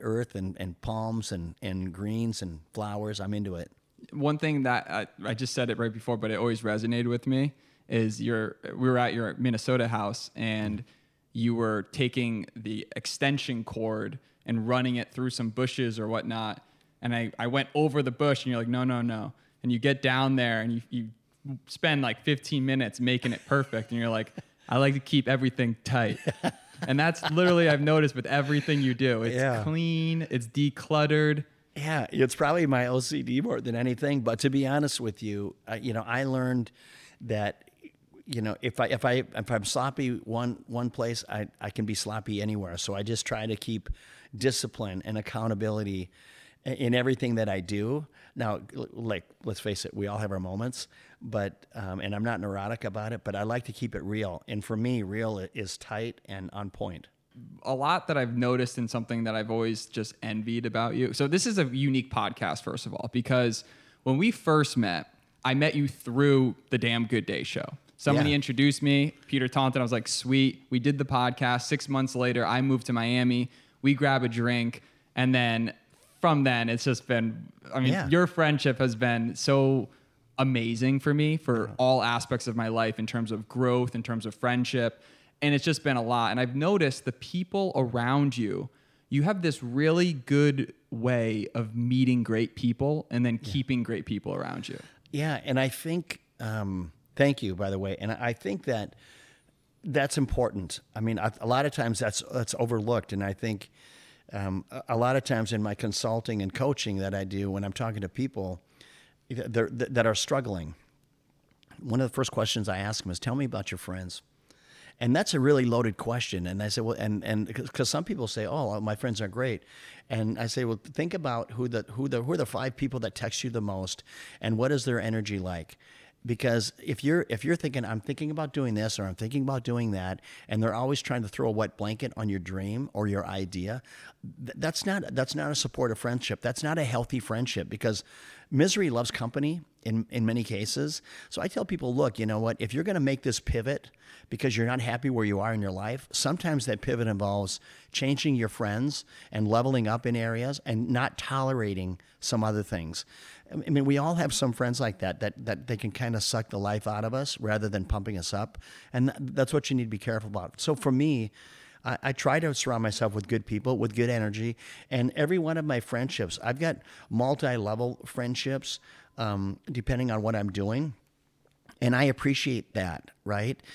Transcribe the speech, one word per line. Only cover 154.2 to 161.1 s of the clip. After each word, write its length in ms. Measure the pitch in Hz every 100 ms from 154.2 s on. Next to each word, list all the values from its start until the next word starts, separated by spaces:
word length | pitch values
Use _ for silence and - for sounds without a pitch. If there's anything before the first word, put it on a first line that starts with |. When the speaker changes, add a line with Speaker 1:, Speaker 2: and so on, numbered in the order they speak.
| 156
Speaker 1:
some 180 | - 131
friends 280 | 117 123 120
like 180 | 117 95
that, 200 | 95 87
that, 260 | 104 - 113
that 220 | 104 127
they 100 | 110
can 140 | 110
kinda 280 | - 120 113
suck 280 | - 117 110
the 80 | 101
life 300 | 101 107 107
out 160 | 107
of 100 | 113
us 260 | 131 143 -
rather 300 | 107 107 107
than 160 | 101 92
pumping 320 | 107 101 98
us 160 | 82
up. 240 | 101 110 - - - -
And 220 | 123 131 -
th-, 200 | 135 -
that's 180 | 131
what 160 | 147 -
you 60 | 131
need 80 |
to 60 | 113
be 100 | 107
careful 280 | 123 110 107
about. 320 | 101 90 -
So 140 | -
for 180 | 151 143
me, 400 | 131 156